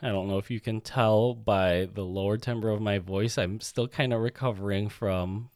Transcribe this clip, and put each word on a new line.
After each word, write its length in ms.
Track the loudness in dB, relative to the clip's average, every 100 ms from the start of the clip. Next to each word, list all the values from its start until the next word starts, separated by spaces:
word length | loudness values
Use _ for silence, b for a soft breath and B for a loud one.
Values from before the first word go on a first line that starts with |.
I 80 | -2
don't 180 | -2 0
know 100 | -2
if 120 | -2
you 80 | -6
can 220 | -4 -6
tell 520 | -4 2 4 6 4
by 540 | 0 2 4 4 2 0
the 100 | -4
lower 340 | -6 -2 0 0
timbre 320 | -2 -2 -2
of 100 | 0
my 160 | 0 0
voice, 380 | 0 0 0 0
I'm 240 | -2 -4
still 260 | -6 -4 -4
kinda 300 | -2 0 0
recovering 720 | 0 -2 -4 -2 -2 0 -2
from, 600 | -2 0 0 -2 -6 -8